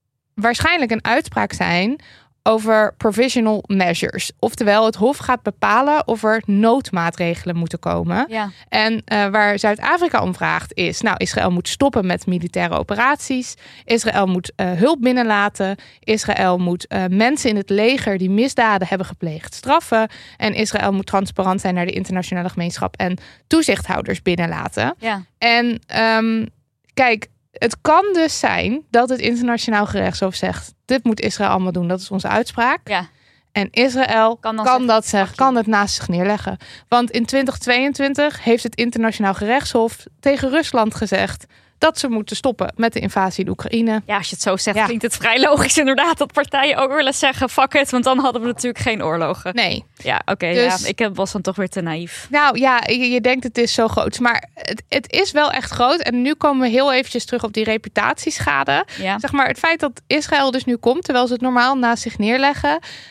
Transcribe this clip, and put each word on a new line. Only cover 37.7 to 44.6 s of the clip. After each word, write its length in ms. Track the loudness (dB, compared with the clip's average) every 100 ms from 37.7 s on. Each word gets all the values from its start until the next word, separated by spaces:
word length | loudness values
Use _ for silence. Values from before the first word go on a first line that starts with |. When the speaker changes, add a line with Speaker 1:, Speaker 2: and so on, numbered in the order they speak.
| 0 0 0 -2 0 -2 0
Speaker 1:
heeft 180 | 0 0
het 120 | 0
internationaal 600 | -4 -4 0 -2 0 0
gerechtshof 720 | 0 0 0 0 0 0 -4 -18 _
tegen 300 | 0 0 0
Rusland 440 | 0 0 0 0
gezegd: 500 | -2 -2 0 -2 -4 -16 _ _ _
dat 200 | 2 2
ze 100 | -2
moeten 280 | -4 -4 -4
stoppen 360 | -4 -2 -6 0
met 160 | -2
de 80 | 0
invasie 440 | -4 0 -2 -2
in 60 | -6
Oekraïne. 520 | -6 -4 -2 0 -2 -2
Speaker 2:
Ja, 100 | -4
als 120 | -4
je 60 |
het 80 | -4
zo 120 | -2
zegt, 200 | 0